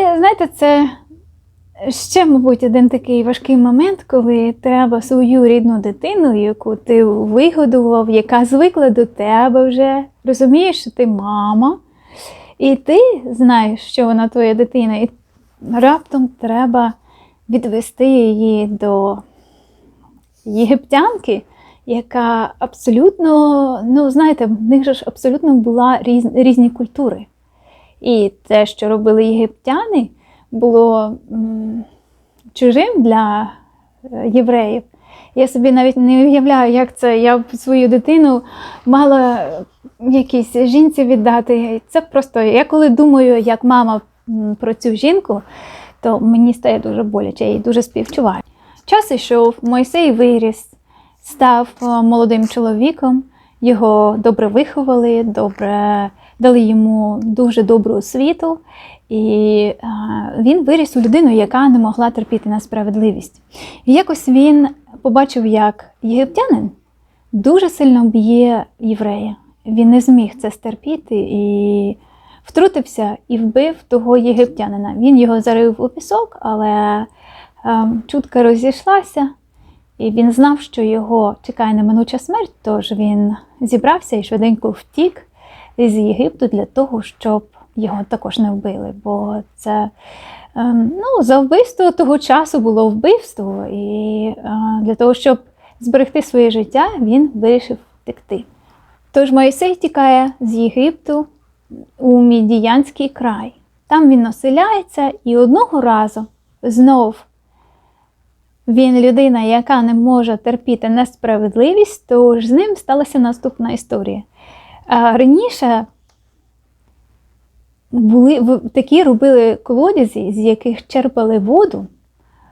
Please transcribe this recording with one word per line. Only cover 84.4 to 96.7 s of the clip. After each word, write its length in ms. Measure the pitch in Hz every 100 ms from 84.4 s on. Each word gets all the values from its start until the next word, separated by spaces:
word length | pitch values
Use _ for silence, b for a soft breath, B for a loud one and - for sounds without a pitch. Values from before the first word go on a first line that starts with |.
| 226 220 220
втік 560 | 208 - - 349 - _ b b b b -
з 160 | 240
Єгипту 540 | 214 214 202 269 - 247
для 180 | 202 202
того, 360 | - 269 233
щоб 420 | - - 226 214 214 _ _ -
його 300 | 214 202 202
також 300 | 226 - 190
не 120 | 208
вбили. 420 | 202 202 202 202 202
Бо 320 | 208 202 208 208 208 _
це, 340 | 220 214 208 - B B B B B -
ем, 360 | 240 233 226 349
ну, 280 | 480 494
за 160 | 240 262
вбивство 520 | 262 349 494 - 359
того 260 | 349 277 285
часу 420 | - 277 311 294
було 300 | 226 220 220
вбивство, 760 | 214 285 466 - - 196 196 196
і, 540 | 202 202 214 214 214 214 -
е, 420 | 208 214 220 220
для 140 | 214 220
того, 180 | 240
щоб 260 | 247 277 254 _ b b b
зберегти 420 | 240 262 269 302
своє 300 | 294 247 233
життя, 360 | 220 214